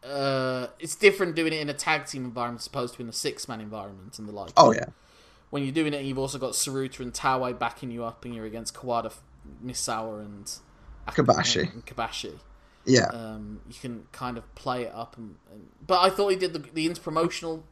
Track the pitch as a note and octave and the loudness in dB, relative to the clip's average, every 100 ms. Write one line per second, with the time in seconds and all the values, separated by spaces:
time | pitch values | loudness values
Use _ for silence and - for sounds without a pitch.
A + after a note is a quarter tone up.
0 | B2+ C#3 C#3 C3+ C3 B2+ B2+ - D#3+ - | -6 -2 0 2 0 -2 -4 -8 -10 6
1 | G3+ G3 F3+ D#3+ D#3+ D#3 D3 C#3+ - D#3 | 8 8 0 2 0 0 -4 -4 0 0
2 | C3+ C#3 B2 A#2 A#2+ A#2 - C#3 B2 - | -2 -8 -8 -4 -6 -6 -8 -4 -6 -6
3 | A#2+ - D3+ - - A#2 G#2+ G#2+ G2 F#2+ | -10 -4 -4 -6 -10 -8 -8 -10 -12 -14
4 | F#2+ - G#2+ G#2 F2+ - B2+ A2 - - | -18 -14 -10 -10 4 10 10 10 -2 -12
5 | - - - - _ C#3+ C3+ D3 D3+ D3 | -20 -20 -20 -20 _ -4 -2 0 0 0
6 | C#3 C3 C3+ C#3 B2+ G#2 - C3+ C3 - | -4 -2 -2 -2 -4 -2 -2 -2 -4 -6
7 | B2 - C#3 C3 B2+ B2 A#2 - C3 A#2 | -8 -2 0 2 0 -2 -4 -4 -10 -6
8 | A#2 A2+ B2 A#2 A2 A2+ A2+ - B2+ A#2 | -8 -8 -12 -10 -8 -8 -10 -8 -2 -2
9 | A2 - - - - - B2 A#2+ - A2 | -2 -10 -20 -20 -20 -14 -10 -6 -4 -4
10 | A2+ G#2+ G#2+ G2+ G2+ - - - - - | -4 -8 -12 -14 -12 -14 -16 -20 -20 -14
11 | - - B2 A#2 - - F2 - - - | -4 2 6 6 4 2 0 -4 -14 -6
12 | A2+ - G#2 D2+ - - - - - C3 | -6 -6 -10 -14 -20 -20 -20 -10 6 6
13 | - A#2 A2 A2 G#2 G#2+ - A#2 B2+ A2+ | 6 -2 -10 -12 -12 -14 -14 -12 -12 -12
14 | - - B2+ A#2+ - - C#3 B2+ A#2 A2 | -14 -10 -8 -8 -12 -10 -4 -4 -4 -8
15 | A#2 - A2 - - G#2+ - - - F#3 | -12 -14 -18 -18 -20 -20 -20 -20 2 6
16 | G3 F#3+ G3+ F#3 F3+ E3 D3 D#3+ D#3+ E3+ | 6 6 2 4 2 -2 -6 0 0 0
17 | - D#3+ E3+ - E3 D#3+ D#3 | -2 2 2 0 -6 -8 -10